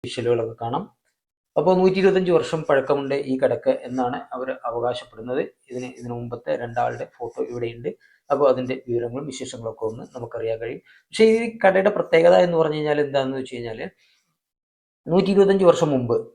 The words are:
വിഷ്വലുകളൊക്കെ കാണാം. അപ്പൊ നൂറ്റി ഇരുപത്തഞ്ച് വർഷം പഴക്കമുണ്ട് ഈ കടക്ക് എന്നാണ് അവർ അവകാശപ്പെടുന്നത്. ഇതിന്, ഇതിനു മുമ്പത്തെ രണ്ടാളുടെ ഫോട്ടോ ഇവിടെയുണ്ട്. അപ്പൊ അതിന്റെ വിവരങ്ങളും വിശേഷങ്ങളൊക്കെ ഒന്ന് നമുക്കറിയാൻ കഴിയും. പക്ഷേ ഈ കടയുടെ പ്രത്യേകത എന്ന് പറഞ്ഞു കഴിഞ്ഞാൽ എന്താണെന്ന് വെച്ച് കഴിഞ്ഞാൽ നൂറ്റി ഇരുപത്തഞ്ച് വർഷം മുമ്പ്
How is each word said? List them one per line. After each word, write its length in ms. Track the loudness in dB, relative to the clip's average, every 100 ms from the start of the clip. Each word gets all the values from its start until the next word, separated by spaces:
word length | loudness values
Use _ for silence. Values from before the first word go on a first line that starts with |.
വിഷ്വലുകളൊക്കെ 520 | -10 -6 0 0 -2 -6
കാണാം. 220 | -6 -6 -8 _ _ _ _ _ _ 0
അപ്പൊ 140 | 2 4
നൂറ്റി 200 | 4 4
ഇരുപത്തഞ്ച് 300 | 4 4 4 2
വർഷം 220 | 2 -6 0
പഴക്കമുണ്ട് 480 | 0 2 -2 0 -4 -2
ഈ 20 | 0
കടക്ക് 320 | 0 0 0 -2 -4
എന്നാണ് 300 | -4 -2 -4 -10 -10
അവർ 120 | -8 -8 -6
അവകാശപ്പെടുന്നത്. 720 | -4 -4 -4 -10 -16 -6 -6 -6 _ _
ഇതിന്, 200 | -10 -10 -12
ഇതിനു 140 | -10 -8
മുമ്പത്തെ 320 | -8 -10 -6 -6
രണ്ടാളുടെ 440 | -4 -2 -4 -4 -12 _
ഫോട്ടോ 240 | -12 -6 -6
ഇവിടെയുണ്ട്. 380 | -6 -8 -6 -10 -10 _ _ _
അപ്പൊ 140 | 2 2
അതിന്റെ 240 | 2 -2 -6 -2
വിവരങ്ങളും 380 | -2 -2 -6 -10
വിശേഷങ്ങളൊക്കെ 520 | -10 -12 -10 -10 -6 -8
ഒന്ന് 140 | -8 -14 -12
നമുക്കറിയാൻ 420 | -10 -8 -6 -6
കഴിയും. 200 | -6 -10 _ _ _
പക്ഷേ 180 | 2 4
ഈ 60 | 4 0 0
കടയുടെ 280 | 2 4 2 0
പ്രത്യേകത 380 | 2 6 6 6 6
എന്ന് 120 | 2
പറഞ്ഞു 180 | 0 0
കഴിഞ്ഞാൽ 200 | 0 0 0
എന്താണെന്ന് 340 | 0 -2 -4
വെച്ച് 140 | -8 -10
കഴിഞ്ഞാൽ 240 | -10 -10 -12 _ _ _ _ _ _ _ _ _ _ _ 0
നൂറ്റി 220 | 2 4
ഇരുപത്തഞ്ച് 320 | 4 6 6 6
വർഷം 180 | 6 2 0
മുമ്പ് 220 | 0 -2 -4